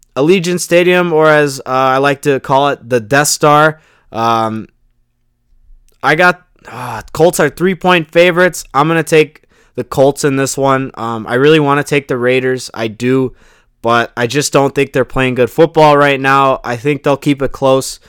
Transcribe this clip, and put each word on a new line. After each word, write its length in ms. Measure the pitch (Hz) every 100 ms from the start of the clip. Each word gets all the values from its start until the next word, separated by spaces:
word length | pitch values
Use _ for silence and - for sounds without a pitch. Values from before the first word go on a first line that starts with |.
| _
Allegiant 460 | - 151 196 170 180
Stadium, 500 | - 170 180 180 175
or 180 | 156 156
as, 300 | 151 147 135
uh, 100 | -
I 260 | 131 131 131
like 240 | 139 139
to 160 | 147 135
call 300 | - 135 143
it, 220 | 131 117
the 100 | 127
Death 280 | 107 139 147
Star. 520 | - 151 147 156 156 _ _ _
Um, 560 | 107 117 113 110 110 - _ _ _ _ _ _ _ _ _ _ - _ _
I 120 | 131
got, 320 | 151 180 170 _ _ -
uh, 360 | 117 123 110 -
Colts 280 | - 165 -
are 80 | 151
three-point 640 | - 180 180 185 180 156
favorites. 540 | 170 180 170 180 - -
I'm 160 | 135 151
gonna 140 | 165
take 420 | 147 160 147 _ _ _ _
the 100 | -
Colts 400 | 123 - 135 139
in 120 | 147 135
this 200 | 135 -
one. 340 | 135 135 135
Um, 320 | - 113 113 90
I 80 |
really 260 | 123 147 160
wanna 240 | 143 143
take 240 | 139 143 -
the 80 | 131
Raiders. 540 | 123 127 127 127 -
I 140 | - 113
do, 460 | 104 123 131 131 - _ _ _ _
but 300 | 117 117 117 -
I 100 | 120
just 260 | 139 135
don't 220 | 147 139
think 180 | 143 139
they're 120 | 139
playing 300 | 120 135 131
good 160 | 123 120
football 460 | - 160 160 151 143
right 240 | 143 135
now. 400 | 135 139 135 131
I 120 | 113 120
think 260 | 139 143
they'll 140 | 147 139
keep 260 | 147 139
it 100 | 135
close. 480 | - 135 135 - -